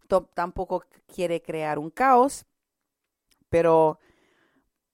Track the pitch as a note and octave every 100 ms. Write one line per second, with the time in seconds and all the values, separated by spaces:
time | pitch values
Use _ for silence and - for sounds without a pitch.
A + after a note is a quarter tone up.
0 | - F#3 E3+ - F3 - F3+ F3+ _ _
1 | _ - F3 E3 - D#3+ D#3 D3 D#3+ -
2 | C4 B3 C#4 - _ _ _ _ _ _
3 | _ _ _ _ - E3 E3 D#3+ D#3 D#3
4 | _ _ _ _ _ _ _ _ _